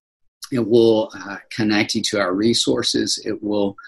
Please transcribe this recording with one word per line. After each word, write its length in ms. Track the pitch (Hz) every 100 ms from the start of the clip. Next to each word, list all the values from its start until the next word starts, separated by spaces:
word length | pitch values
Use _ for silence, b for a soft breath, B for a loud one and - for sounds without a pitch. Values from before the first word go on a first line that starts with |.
| _ _ _ _ -
It 160 | 127 104
will, 460 | 117 113 110 110
uh, 220 | - 101 95 -
connect 440 | - 107 107 107
you 80 | 110
to 160 | 98 104
our 160 | 92
resources. 880 | 92 113 113 - 123 110 123 107 -
It 160 | 113 101
will 360 | 104 104 98 98